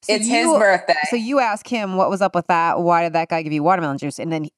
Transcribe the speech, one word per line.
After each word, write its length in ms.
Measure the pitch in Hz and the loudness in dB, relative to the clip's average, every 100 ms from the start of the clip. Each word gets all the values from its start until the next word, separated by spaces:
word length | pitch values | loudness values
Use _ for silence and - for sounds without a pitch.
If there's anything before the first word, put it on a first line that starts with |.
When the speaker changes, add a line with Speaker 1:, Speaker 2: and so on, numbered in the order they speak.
Speaker 1:
So 120 | - | -2
Speaker 2:
It's 140 | 214 220 | -2 0
his 180 | 247 339 | 0 2
Speaker 1:
you, 120 | 311 | 4
Speaker 2:
birthday. 380 | 208 180 - 160 151 | 4 2 2 -2 0
Speaker 1:
so 60 | 240 | -4
you 240 | 226 277 | 0 0
ask 280 | 233 214 - | 0 -2 -4
him, 300 | 240 202 185 | -6 -4 0
"What 120 | 190 | 0
was 140 | 190 | 2
up 100 | 190 | 0
with 140 | 180 170 | -2 0
that? 320 | 175 165 - | 0 2 0
Why 240 | 170 170 | 2 2
did 100 | 170 | 2
that 160 | 160 165 | -2 -2
guy 140 | 165 | -4
give 100 | 156 | -2
you 80 | 151 | -2
watermelon 380 | 147 185 160 139 | 2 2 0 -4
juice?" 180 | 147 - | -6 -8
And 160 | 160 | -6
then, 140 | 160 151 | -6 -6